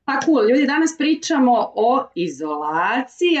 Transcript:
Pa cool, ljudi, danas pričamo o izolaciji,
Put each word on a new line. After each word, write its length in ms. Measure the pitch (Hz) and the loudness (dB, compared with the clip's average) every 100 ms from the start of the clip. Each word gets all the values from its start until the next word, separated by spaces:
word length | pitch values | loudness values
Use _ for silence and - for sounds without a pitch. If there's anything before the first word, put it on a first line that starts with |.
| - | -6
Pa 80 | 269 - | -4 2
cool, 240 | 285 214 | 2 4
ljudi, 160 | 262 277 | 2 2
danas 320 | 302 320 - | 0 -2 -2
pričamo 720 | 294 320 - 302 254 233 - - | -2 -2 -2 0 2 2 0 0
o 280 | 226 269 - - | 0 0 -2 -6
izolaciji, 1200 | 170 135 151 151 151 160 185 240 262 - 349 311 | -6 -6 -8 -6 -4 -2 -2 -2 -6 -2 0 0